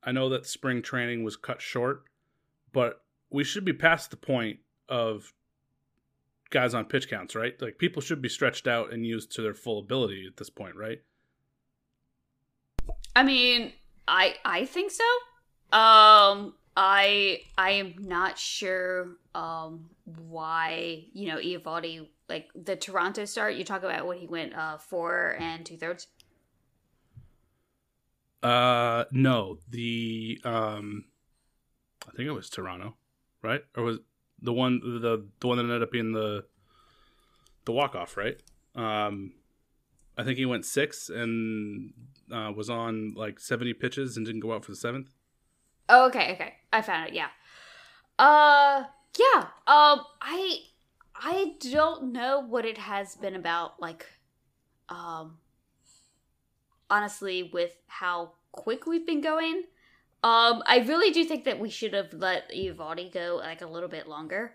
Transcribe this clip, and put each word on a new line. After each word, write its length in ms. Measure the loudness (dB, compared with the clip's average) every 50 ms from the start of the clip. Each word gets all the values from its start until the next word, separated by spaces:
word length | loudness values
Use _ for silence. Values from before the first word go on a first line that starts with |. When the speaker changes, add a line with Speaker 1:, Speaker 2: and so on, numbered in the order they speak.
| -4
Speaker 1:
I 100 | -4 -2
know 180 | -2 0 0
that 160 | -2 -4 -6
spring 340 | -8 -12 -6 -4 -4 -4 -4
training 440 | -4 -6 -6 -4 -4 -4 -4 -4 -6
was 120 | -6 -8
cut 240 | -10 -8 -10 -8 -8
short, 440 | -8 -8 -4 -2 -2 -2 -2 -6 _ _ _ _ _ _ _ _ _ _ _ _ _ _ _
but 300 | 0 0 0 -2 -6 _ _ _ _ _ _
we 160 | -4 -4 -4
should 220 | -2 -4 -4 -2
be 80 | -2 -2
past 360 | 2 4 2 2 2 -2 -14
the 60 | -18
point 440 | -20 -6 -2 -2 -2 -2 -4 -6 -10 _ _ _ _ _ _
of 460 | -2 0 0 0 -2 -6 -8 -16 _ _ _ _ _ _ _ _ _ _ _ _ _ _ _ _ _ _ _ _ _ _ _ _
guys 240 | 0 0 0 2 0
on 140 | -2 -6
pitch 240 | -2 -4 -4 -4 -4
counts, 240 | -10 -10 -10 -10 -8
right? 260 | -6 -6 -6 -6 _
Like, 160 | -10 -10 -6
people 240 | _ -4 -2 -2 -4
should 220 | -6 -6 -6 -4 -4
be 80 | -8
stretched 360 | -4 0 0 0 0 0 -2
out 240 | -2 0 0 -2 -4 -6
and 120 | -6 -6
used 240 | -4 -4 -6 -8 -10 -10
to 100 | -6 -6
their 100 | -6 -6
full 260 | -6 -8 -6 -6 -6
ability 460 | -4 -4 -2 -2 -2 -2 -4 -8 -14
at 120 | -16 -18 -18
this 100 | -18 -18
point, 260 | _ -16 -16 -14 -12
right? 260 | -12 -10 -10 -10 -10 _ _ _ _ _ _ _ _ _ _ _ _ _ _ _ _ _ _ _ _ _ _ _ _ _ _ _ _ _ _ _ _ _ _ _ -4 -4 -4 -4 -10 -10 0 2
Speaker 2:
I 80 | 4 4
mean, 500 | 4 4 4 4 4 2 2 0 -4 -12 -18 _ -20 _ _ _ 0
I, 280 | 2 4 4 2 2 -2 -4
I 220 | -2 -2 -2 -4
think 260 | -4 -4 -4 -6 -4
so. 840 | -2 0 2 2 2 0 -2 -8 _ _ _ _ _ _ _ _ 4 6
Um... 760 | 10 12 12 12 12 12 12 12 12 8 6 2 -4 -12 -14 _ _ _ _ 2 4
I, 580 | 4 6 6 6 4 4 2 2 0 -2 -4 -8 -8 -2 0
I 140 | 0 2 2
am 220 | 0 -2 -4 -10 -14
not 400 | -10 -6 -2 -2 -2 -2 -4 -6
sure, 800 | -8 -8 -8 -6 -4 -4 -4 -2 -2 -4 -4 -4 -6 -8 -12 -20 _ _ _
um, 560 | -10 -8 -8 -8 -8 -10 -12 -14 -16 -18 -20 _ _ _
why, 1000 | -20 -20 -18 -18 -16 -12 -10 -8 -4 -2 -2 -2 -2 -4 -6 -6 -8 -8 -10 -14 -18 _
you 160 | -10 -8 -6
know, 80 | -6
Eovaldi, 720 | -6 -6 -6 -8 -8 -8 -8 -8 -6 -6 -8 -12 -12 -16 -20 _ _ _
like, 220 | _ -10 -10 -10 -12 _
the 200 | -16 -8 -8 -6
Toronto 520 | -6 -6 -4 -2 -2 -2 -2 -2 -6 -8
start, 300 | -6 -6 -4 -4 -4 -4
you 80 | -4 -6
talk 180 | -6 -8 -6 -4
about 240 | -4 -4 -4 -4
when 100 | -6 -8
he 100 | -8 -10
went, 280 | -10 -8 -8 -8 -8 -8
uh, 240 | -8 -8 -8 -8 -12
four 580 | -14 -8 -6 -6 -4 -2 -2 -2 -2 -2 -4 -4
and 280 | -6 -8 -10 -10 -14
two-thirds? 400 | -16 -14 -12 -8 -8 -8 -10 -12 _ _ _ _ _ _ _ _ _ _ _ _ _ _ _ _ _ _ _ _ _ _ -20 -20 -20 _ _ _ _ _ _ _ _ _ _ _ _ _ _ _ _ _ _ _ _ _ _ -2
Speaker 1:
Uh, 640 | 2 2 4 4 4 4 2 2 0 0 0 -2 -2 2
no, 460 | 4 4 4 4 2 -2 -4 -10 -14 -16 -14
the, 720 | -12 -8 -6 -4 -4 -4 -4 -6 -6 -8 -8 -8 -10 -8 -8
um, 640 | -4 -4 -2 -2 -4 -6 -8 -10 -10 -12 -12 -14 _ _ _ _ _ _ _ _ _ _ _ _ _ _ _ _ _ _ _ -20 -20
I 40 | -12
think 140 | -10 -10
it 60 | -8 -8
was 160 | -10 -12 -12
Toronto, 480 | -12 -12 -10 -10 -10 -12 -12 -14 -16 _ _ _ _ _ _ _ _ _ -6
right? 180 | -4 -4 -4 -6 _ _
Or 80 | -4 -4
was 140 | -2 -4 -6 -10 _ _ _ _ _ _ _
the 140 | -6 -4 0
one, 260 | 2 2 2 2 0
the, 460 | -2 -4 -8 -2 0 0 0 0 -2 -8 _ _
the 60 | -2
one 120 | 0 0 0
that 60 | 0
ended 180 | 0 0 -2 -2
up 100 | -2 -2
being 200 | -4 -2 -2 -2
the, 340 | -2 -2 -2 -4 -6 -10 _ _ _ _ _ _ _ _ _ _ _ _ _ _ _ _ _ _ _ _ _ _ _ _
the 60 | -4 0
walk-off, 440 | 0 0 -2 -2 -8 -10 -8 -8
right? 240 | -6 -6 -6 -6 -8 _ _ _ _ _ _ _
Um, 600 | -8 -4 -4 -2 -2 -2 -2 -4 -6 -12 -14 -16 _ _ _ _ _ _ _ _ _ _ _ _ _ _ _ _
I 80 | -8 -4
think 140 | -4 -2 -2
he 80 | -2
went 180 | -2 -2 -4 -6
six 460 | -4 -2 -2 -2 -2 -4 -12 -14 -12
and, 840 | -8 -6 -4 -4 -4 -4 -4 -4 -6 -6 -8 -8 -10 -12 -14 -14 -18 -20 -20 -20 -20 _ _ _ -10
uh, 200 | -10 -8 -8 -8
was 140 | -8 -8 -6
on, 420 | -6 -6 -4 -6 -6 -6 -8 -8 -10
like, 240 | -10 -10 -10 -10 -12
seventy 360 | -6 -4 -4 -4 -2 -4 -6
pitches 420 | -4 -6 -6 -4 -4 -8 -6 -6
and 80 | -8 -8
didn't 160 | -6 -8 -8
go 140 | -6 -6 -6
out 100 | -6 -8
for 80 | -12 -16
the 40 |
seventh. 340 | -8 -8 -6 -6 -6 -10 -14 _ _ _ _ _ _ _ _ _ _ _ _ _ _ _ _ 10
Speaker 2:
Oh, 140 | 10 10
okay, 280 | 8 4 2 -2 -2 -2
okay. 200 | -6 -8 -12 -12 _ _ _ 0
I 100 | 0 0
found 260 | 0 -4 -4 -4 -6
it, 60 | -6
yeah. 160 | -6 -8 -8 -10 _ _ -20 -20 -20 -20 -20 -20 -20 -20 -20 -20 -20 _ _ _
Uh, 680 | _ 8 8 10 10 10 10 10 8 8 6 4 2 -2 -6 -16 _ _ _ _ 4
yeah, 220 | 6 6 6 6 4 0 -12 -8 _
um, 360 | 6 8 10 10 10 8 6 2 -12 -16 _ -10
I, 360 | -8 -6 -4 -4 -4 -4 -6 -10 -18 _ _ _ _ _ _ _ _ _
I 380 | -10 -6 -4 -2 0 -2 -2 -4 -10 -10 -2 2
don't 400 | 2 2 2 0 -4 -8 -8 -6
know 260 | -4 -2 0 0 0
what 260 | -2 -2 -4 -4 -4
it 140 | -4 -6 -8
has 380 | -10 -8 -6 -6 -6 -8 -12
been 180 | -10 -8 -8 -8
about, 480 | -6 -4 -4 -2 -2 -4 -6 -10 -12 -12
like, 240 | -12 -12 -14 -18 -20 -20 _ _ _ _ _ _ _ _ _ _ _ _ _ _ -18
um, 500 | -16 -14 -12 -12 -12 -12 -12 -16 -20 -20 _ _ _ _ _ _ _ _ _ _ _ _ _ _ _ _ _ _ _ _ _ _ _ _ _ _ _ _ _ _
honestly, 600 | 0 0 0 -2 -8 -10 -8 -6 -6 -6 -8 -6 -4
with 200 | -4 -4 -4 -6 _ _ _
how 460 | -16 -8 -6 -4 -4 -4 -6 -10 -14 _ _ _ -20
quick 340 | -12 -6 -6 -6 -6 -4
we've 180 | -4 -4 -4 -2
been 160 | -2 -4 -2
going. 440 | -2 -2 -2 -2 -2 -2 -4 -6 -8 -10 _ _ _ _ _ _ _ _ _ _ 2
Um, 400 | 4 6 6 6 6 4 2 4
I 200 | 4 6 6 6
really 240 | 4 2 4 4 4
do 140 | 4 2 0
think 180 | 0 -2 -4 -4
that 120 | -4 -4 -4
we 120 | -6 -8
should 220 | -8 -8 -8 -4 -4
have 200 | -4 -6 -6 -8
let 400 | -6 -4 -2 -2 -2 -6 -8 -10
Eovaldi 600 | -8 -8 -8 -8 -10 -10 -10 -10 -10 -12 -10 -8
go, 280 | -8 -6 -4 -6 -6 -6
like, 180 | -8 -12 -12
a 60 | -14
little 220 | -14 -10 -10 -10 -10
bit 180 | -10 -12 -14
longer. 460 | -12 -14 -14 -12 -8 -8 -8 -8 -8 -12